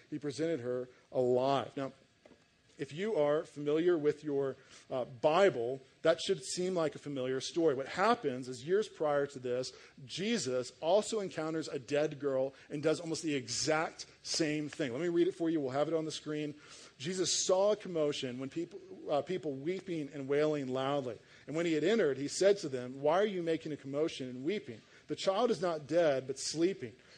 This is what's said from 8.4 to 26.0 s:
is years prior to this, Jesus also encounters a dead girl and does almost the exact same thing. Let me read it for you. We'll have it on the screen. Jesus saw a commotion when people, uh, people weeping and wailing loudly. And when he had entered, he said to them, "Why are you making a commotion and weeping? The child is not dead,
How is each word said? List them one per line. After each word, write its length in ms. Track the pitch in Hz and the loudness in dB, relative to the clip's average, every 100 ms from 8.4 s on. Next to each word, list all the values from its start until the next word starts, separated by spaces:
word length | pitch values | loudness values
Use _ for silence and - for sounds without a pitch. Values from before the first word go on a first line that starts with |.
| 127 | -8
is 160 | 123 143 | -10 0
years 220 | 196 208 | 0 0
prior 400 | - 151 143 139 | -2 0 2 0
to 120 | 131 | -4
this, 320 | 123 123 131 - - - 131 | -4 -2 -4 -10 -20 -20 -12
Jesus 640 | - 208 233 127 127 120 - | -4 -2 0 0 -2 -4 -4
also 380 | 160 202 208 220 | 2 2 2 -2
encounters 480 | 185 - 156 160 156 | -4 -4 -4 -4 -6
a 100 | 147 | -8
dead 420 | 117 143 156 143 | -2 0 0 -2
girl 360 | 139 131 135 - - | -2 0 -2 -4 -10
and 100 | 151 | -2
does 180 | 156 160 | 0 0
almost 220 | 165 156 | -2 -4
the 140 | 160 143 | -2 -2
exact 720 | 117 120 143 156 165 - - - | -2 -4 0 0 0 -6 -16 -16
same 460 | - - 156 151 147 | -6 -2 0 0 -4
thing. 220 | - 139 | -4 -4
Let 100 | 123 | -2
me 60 | 175 | 0
read 200 | 170 175 | 2 2
it 80 | - | 2
for 160 | 165 | 0
you. 100 | 165 | 0
We'll 80 | 131 | 0
have 180 | 135 151 | 0 0
it 60 | |
on 120 | 160 160 | 0 -2
the 60 | |
screen. 440 | - 151 151 147 143 - - - - | -6 -6 -4 -4 -8 -16 -20 -20 -10
Jesus 340 | 139 185 170 | -6 -2 0
saw 420 | - - 185 202 | 0 2 4 4
a 20 | 208 | 2
commotion 640 | 185 170 147 139 135 123 | -2 0 0 0 -4 -6
when 100 | 135 | -6
people, 300 | 165 175 196 - - 190 | -6 -8 -10 -16 -14 -2
uh, 140 | 143 | 0
people 320 | 143 185 160 | 0 -4 -4
weeping 560 | 135 151 190 190 165 139 | -4 -4 -6 -6 -6 -6
and 160 | 151 135 | -8 0
wailing 400 | 143 151 147 131 | 2 2 0 -2
loudly. 520 | 131 135 143 127 101 - - - | -2 0 0 -2 -8 -16 -20 -6
And 100 | 156 | -2
when 120 | 175 | 0
he 60 | |
had 100 | 156 | 2
entered, 340 | 160 226 156 131 | 4 4 2 0
he 100 | 143 | -4
said 300 | - 190 196 | 4 4 4
to 100 | 160 | 2
them, 320 | 127 127 135 | -6 -6 -2
"Why 180 | 147 175 | 2 4
are 60 | 220 | 2
you 180 | 185 | 0
making 280 | 165 160 160 | -2 -2 -2
a 60 | 143 | -8
commotion 520 | 135 139 160 - 127 | -6 -2 -2 -2 -8
and 140 | 123 | -6
weeping? 380 | 143 208 - 110 - - - | -4 -4 -6 -14 -18 -20 -10
The 80 | 147 | -2
child 360 | 190 190 247 | 0 2 2
is 100 | 143 | 2
not 240 | 180 156 139 | 0 -2 0
dead, 400 | 165 | 4